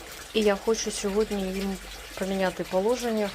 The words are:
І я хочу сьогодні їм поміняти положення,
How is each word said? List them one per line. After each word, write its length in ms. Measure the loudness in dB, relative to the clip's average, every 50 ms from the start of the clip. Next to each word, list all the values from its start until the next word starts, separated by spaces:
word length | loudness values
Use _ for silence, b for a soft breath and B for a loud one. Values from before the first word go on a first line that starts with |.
| -14 -14 -14 -14 -8 -2 2
І 80 | 4
я 140 | 4 4 4
хочу 360 | 4 2 0 0 0 0 -4
сьогодні 500 | -4 -2 -2 0 2 2 2 2 0 -2
їм 360 | -2 -2 -2 -2 -2 -2 -2 -4 -8 -12 -12 -12 -12 -10 -6 -4
поміняти 440 | -2 0 0 2 2 2 0 -2 -2
положення, 680 | 0 2 2 4 4 2 2 0 0 0 0 0 0